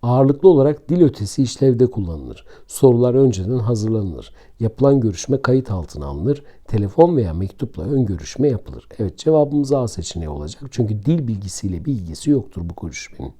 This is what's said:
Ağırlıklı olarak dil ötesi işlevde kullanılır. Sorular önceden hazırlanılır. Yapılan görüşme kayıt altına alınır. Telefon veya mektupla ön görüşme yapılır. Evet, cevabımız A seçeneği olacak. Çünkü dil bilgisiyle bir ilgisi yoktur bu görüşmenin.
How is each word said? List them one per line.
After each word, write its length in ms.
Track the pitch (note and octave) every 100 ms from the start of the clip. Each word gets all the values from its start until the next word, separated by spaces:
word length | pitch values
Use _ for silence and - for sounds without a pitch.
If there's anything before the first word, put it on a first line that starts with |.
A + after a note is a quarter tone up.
Ağırlıklı 460 | A#2+ B2+ C3+ C#3 -
olarak 400 | C#3+ C#3 D3 -
dil 120 | F3
ötesi 420 | D#3+ - G2+ -
işlevde 440 | B2+ - C3+ B2 B2
kullanılır. 580 | A2+ F#2 D#2 B1+ A#1 - - -
Sorular 460 | - C3+ A#2 B2
önceden 460 | B2+ C3+ G2 F#2 B2+
hazırlanılır. 720 | A2 A#2 A2 A2+ G2 C#2 G#1 - - -
Yapılan 400 | A2+ - C3+ C#3
görüşme 420 | A2+ F#2 - C3
kayıt 300 | - C3 B2+
altına 340 | F#2+ D#2+ - C#2+
alınır. 380 | C#2+ G2+ C#3+ - - -
Telefon 500 | G#2+ G2+ - E3+ D#3+
veya 160 | G2
mektupla 500 | D#2+ G2 - C3 -
ön 220 | - C#3 A2+
görüşme 420 | F#2 - - C#3+
yapılır. 400 | A2+ - - - -
Evet, 180 | G2+ -
cevabımız 560 | - D#3 D3 D3 C#3
A 140 | C#3 A#2+
seçeneği 420 | - E2 E2+ D#2+
olacak. 340 | D2+ B2 - C#3
Çünkü 340 | - A2 G#2+ G2+
dil 220 | E3 B2+
bilgisiyle 580 | G#2 G2 - G2 F2 D3
bir 80 |
ilgisi 360 | B2+ E2+ D#2 -
yoktur 320 | C#3+ - -
bu 220 | E2+ E2+ E2+
görüşmenin. 480 | - - - - -